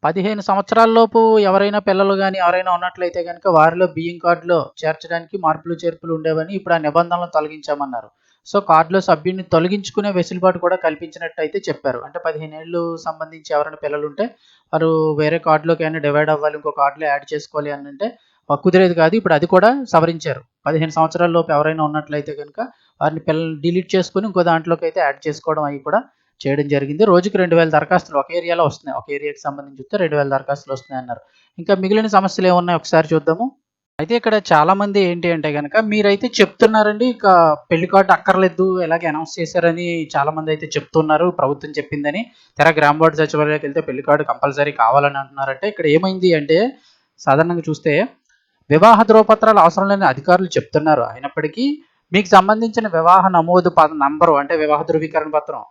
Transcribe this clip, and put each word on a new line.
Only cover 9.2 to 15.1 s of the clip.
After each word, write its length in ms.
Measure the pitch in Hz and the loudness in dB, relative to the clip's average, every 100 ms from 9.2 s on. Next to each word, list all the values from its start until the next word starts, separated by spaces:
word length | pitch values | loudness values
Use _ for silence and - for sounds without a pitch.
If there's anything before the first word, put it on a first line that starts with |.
| 165 185 | 0 -8
తొలగించుకునే 680 | 180 165 175 202 190 - 208 | -2 0 0 -4 -4 -6 -4
వెసులుబాటు 480 | 185 170 180 185 180 | -4 -4 0 -2 0
కూడా 180 | 175 185 | -2 0
కల్పించినట్టు 640 | 165 151 170 165 165 - | -2 -6 -12 -12 -12 -6
అయితే 180 | 156 202 196 | -6 -6 -6
చెప్పారు. 300 | 143 139 120 | -6 -6 -6
అంటే, 200 | 139 160 165 | -10 -8 -8
పదిహేను 280 | 151 156 | -8 -12
ఏళ్ళు 420 | 156 165 170 170 165 | -16 -8 -6 -6 -8
సంబంధించి 580 | 165 156 160 160 151 147 | -10 -10 -14 -14 -6 -4
ఎవరైనా 200 | 151 156 | -4 -8
పిల్లలు 240 | 147 147 147 | -8 -6 -8
ఉంటే 180 | 143 233 _ _ _ _ | -6 -8 _ _ _ _
వారు 440 | 156 160 160 156 | -2 0 0 -2